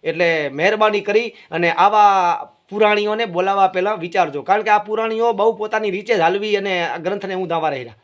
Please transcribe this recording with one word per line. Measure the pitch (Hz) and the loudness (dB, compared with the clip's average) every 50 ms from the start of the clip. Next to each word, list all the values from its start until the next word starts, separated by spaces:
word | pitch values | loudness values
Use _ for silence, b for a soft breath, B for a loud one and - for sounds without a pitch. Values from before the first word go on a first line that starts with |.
| _ | _
એટલે | 156 160 165 175 170 165 160 147 143 | -6 -2 0 0 0 0 0 -2 -4
મહેરબાની | 131 143 160 190 214 214 214 214 208 208 | -4 0 0 0 2 2 2 2 2 0
કરી | 196 214 202 220 240 226 B B B B | -2 0 0 0 0 0 B B B B
અને | 165 165 175 170 | -4 -2 0 0
આવા | - - 175 202 208 214 208 202 196 190 180 175 170 - - - _ _ _ _ | 2 4 2 4 6 6 6 6 6 4 2 0 0 -2 -6 -14 _ _ _ _
પુરાણીઓને | 190 208 214 208 208 208 208 208 214 214 233 | 0 2 2 4 4 2 0 -2 -2 -2 -4
બોલાવવા | 214 170 170 185 196 196 196 190 185 | -4 -2 -2 0 0 2 2 2 2
પહેલાં | 185 185 180 202 214 196 | 2 0 -2 -2 -2 -4
વિચારજો, | 165 175 165 202 180 156 139 147 | -6 -6 0 0 0 0 -2 -10
કારણ | 135 - 190 214 | -2 0 0 0
કે | 214 208 | 2 2
આ | 208 208 | 2 2
પુરાણીઓ | 208 202 214 220 220 226 220 220 233 233 233 | 2 -2 -4 -4 -2 -2 -2 0 0 0 2
બહુ | 196 202 226 226 | 2 2 0 0
પોતાની | 185 214 214 - 220 214 208 | 0 -6 -4 -4 -2 -2 -2
રીતે | 185 196 208 - 233 | -4 -6 -2 0 0
જ | 202 | 2
હાલવી | 160 165 180 196 202 214 208 | 2 2 2 0 -2 -2 -2
અને | 202 190 196 190 180 170 156 | -2 -2 -2 -2 -2 -2 -4
આ | 123 170 | -4 -6
ગ્રંથને | 160 180 202 208 202 190 190 | -4 -6 -6 -6 -6 -8 -6
ઊંધાવા | 185 185 175 170 165 156 156 | -6 -4 -4 -4 -2 -2 -2
રહ્યા. | 143 131 123 117 107 _ | -4 -4 -10 -14 -18 _